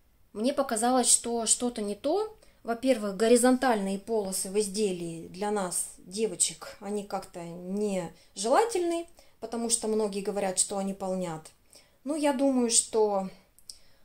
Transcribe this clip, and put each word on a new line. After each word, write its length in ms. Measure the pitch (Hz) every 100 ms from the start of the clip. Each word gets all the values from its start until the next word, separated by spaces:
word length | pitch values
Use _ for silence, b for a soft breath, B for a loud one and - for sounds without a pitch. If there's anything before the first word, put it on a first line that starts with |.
| _ _ _
мне 200 | 202 247
показалось, 560 | 277 269 226 240 254 240
что 380 | - 240 233 220
что-то 340 | - 240 233
не 140 | 208
то. 420 | 202 285 392 427 b b b
Во-первых, 540 | 226 233 262 226 208 190
горизонтальные 840 | 226 240 254 254 262 220 196 196
полосы 520 | 220 226 190 185 190
в 80 | 208
изделии 680 | 202 196 202 180 170 165 165
для 220 | 175 208
нас, 400 | 208 185 - - -
девочек, 800 | 180 196 214 170 - 165 - -
они 240 | 202 208
как-то 360 | 202 190 - 180
нежелательны, 1600 | 170 175 180 202 208 185 165 - _ 196 220 330 466 370 339 339 339 b b b
потому 280 | 226 233 233
что 180 | - 214
многие 360 | 214 208 196
говорят, 360 | 202 196 190 185
что 200 | - 202
они 160 | 196
полнят. 560 | 196 190 185 175 156 - _ b b b b
Но 120 | 262 311
я 160 | 285
думаю, 380 | 254 277 254 233
что 580 | 226 - 220 214 196 190 - _ _ B B B B